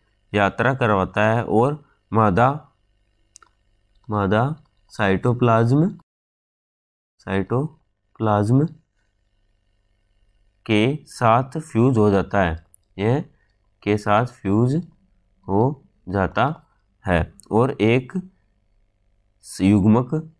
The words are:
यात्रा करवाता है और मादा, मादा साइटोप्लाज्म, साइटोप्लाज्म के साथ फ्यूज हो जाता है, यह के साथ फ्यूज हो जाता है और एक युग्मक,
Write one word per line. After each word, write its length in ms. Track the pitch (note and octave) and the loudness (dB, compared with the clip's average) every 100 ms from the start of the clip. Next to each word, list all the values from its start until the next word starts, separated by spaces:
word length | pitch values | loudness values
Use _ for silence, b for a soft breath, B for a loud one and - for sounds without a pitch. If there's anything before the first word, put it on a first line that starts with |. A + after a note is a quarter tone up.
| _ _ _ | _ _ _
यात्रा 400 | G#2 G2 - A#2+ | -2 -2 0 -2
करवाता 500 | C3+ A#2+ G2+ F#2 F#2 | 0 0 0 -2 0
है 200 | G#2+ A2+ | 0 0
और 420 | A2+ G#2+ B2+ D3+ b b - | -2 0 0 -2 b b -6
मादा, 540 | G#2+ A2 F#2 B2 D3 - _ _ _ _ _ _ _ _ _ _ _ _ _ - | 0 2 2 0 -2 -12 _ _ _ _ _ _ _ _ _ _ _ _ _ -6
मादा 540 | G#2+ G2 G#2+ C3 D#3+ _ _ _ | -2 0 0 0 -4 _ _ _
साइटोप्लाज्म, 1120 | - G#2+ G2 B2 A#2+ B2 A2+ A#2 C#3 F3 - _ _ _ _ _ _ _ _ _ _ _ _ | -4 -2 0 0 0 2 2 2 2 0 -4 _ _ _ _ _ _ _ _ _ _ _ _
साइटोप्लाज्म 1500 | - F#2+ F#2+ A#2+ D#3 - _ _ _ - A2 G#2 G#2 C3 D#3+ - _ _ _ _ _ _ _ _ _ _ _ _ _ _ _ _ _ _ - | -6 -6 -2 -4 -4 -10 _ _ _ -6 -2 0 2 0 0 -6 _ _ _ _ _ _ _ _ _ _ _ _ _ _ _ _ _ _ -2
के 340 | G#2+ A2+ D3+ - | 0 2 -2 -8
साथ 380 | - A#2+ A#2 | -2 2 2
फ्यूज 540 | C3+ D#3+ - A2+ B2 B2 | 0 -8 -6 0 2 4
हो 140 | G#2 | 2
जाता 300 | G2 F2+ G2+ | 2 0 0
है, 240 | F2+ D#2+ - _ _ - | -2 -4 -12 _ _ -6
यह 280 | G#2 C3+ F#3 _ _ _ _ _ | -2 -2 -4 _ _ _ _ _
के 140 | - G#2 | -4 -4
साथ 280 | G#2+ G#2 B2+ | 0 0 0
फ्यूज 600 | - F#2+ G#2 B2 D3 F3 _ _ _ _ _ - | -6 -2 0 0 -2 -6 _ _ _ _ _ -6
हो 360 | F#2+ B2 D3+ _ _ - | -2 -2 -4 _ _ -8
जाता 580 | F#2+ F2+ - B2+ D#3+ _ _ _ _ - | -4 -4 -2 -4 -4 _ _ _ _ -4
है 260 | G2+ D#2+ - - | -2 -2 -8 -4
और 200 | G#2+ B2 | 0 0
एक 420 | A2 G#2 B2 C3 F#3 F3+ _ _ _ _ _ _ _ _ _ _ _ - - | 0 0 0 -2 -12 -12 _ _ _ _ _ _ _ _ _ _ _ -16 -2
युग्मक, 720 | F#2+ G#2 G2 A2 B2+ D#3 D#3+ _ | 2 4 4 2 0 -6 -8 _